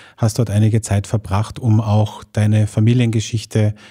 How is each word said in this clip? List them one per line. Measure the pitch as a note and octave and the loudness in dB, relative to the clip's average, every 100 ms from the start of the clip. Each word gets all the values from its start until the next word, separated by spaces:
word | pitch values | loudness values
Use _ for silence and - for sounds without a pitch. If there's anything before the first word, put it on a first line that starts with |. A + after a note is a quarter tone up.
| - - | -16 -2
hast | A2+ - | -2 0
dort | G#2 | 0
einige | G#2 G#2+ A2 | 2 2 2
Zeit | - G2+ - | 0 -2 -2
verbracht, | A2 - G2 G#2+ - | -4 -2 -4 -4 -4
um | A#2+ G#2+ | 0 2
auch | G#2+ G#2+ G#2+ - | 2 0 0 -6
deine | - G#2+ G#2+ G#2+ G#2+ | -8 -2 2 2 0
Familiengeschichte | A2 A2 B2 A#2 A2 - A2 - A2 G#2+ G#2+ - | 2 2 2 2 -2 -4 -8 -2 0 0 -2 -14